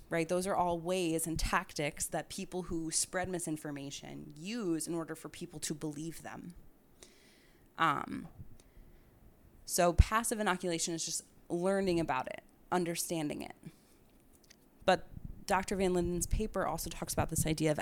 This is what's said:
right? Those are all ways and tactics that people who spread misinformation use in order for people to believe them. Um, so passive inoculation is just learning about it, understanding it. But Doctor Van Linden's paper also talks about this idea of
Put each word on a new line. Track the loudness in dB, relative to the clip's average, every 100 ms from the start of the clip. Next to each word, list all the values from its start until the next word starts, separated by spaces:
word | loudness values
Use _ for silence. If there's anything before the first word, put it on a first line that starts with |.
| -2
right? | 0 2
Those | 2 2
are | 2
all | 2 2
ways | 0 2 4 2 2
and | 0
tactics | 2 2 0 -2 -2 -2 -4
that | -4 -4
people | -8 -6 -4
who | -2 -4 -2
spread | 0 0 -2 -2
misinformation | -2 -2 -4 -4 -8 -8 -10 -10 -12 -12 -12
use | -8 -4 0 0 -2
in |
order | -4 -4 -8
for | -10
people | -12 -12 -8
to | -6
believe | -4 -6 -6 -8 -8
them. | -12 -12 -12 -16 -20 -20 -20 -20 -20 -20 -20 -20 -20 -20 -18 2
Um, | 2 2 -2 -8 -10 -14 -16 -16 -20 -20 -20 -20 -20 -20 -20 -20 -20 -20 -4
so | 4 6
passive | 8 6 4 2 2
inoculation | 2 2 0 0 0
is | -2 -4
just | -6 -8 -20 -6
learning | 0 2 2 4 4
about | 2 0 -2
it, | -8 -14 -20 -2
understanding | 0 0 -2 -2 0 0 -2
it. | -6 -12 -18 -18 -20 -20 -20 -20 -20 -20 -20 -20 -20 -2 4
But | 4 2 -12 -10 -10 0
Doctor | 0 2 2
Van | 4
Linden's | 4 2 0 2
paper | 2 2 0 0
also | -2 -4
talks | -6 -2
about | 0 0
this | 2 2
idea | 4 2
of | 2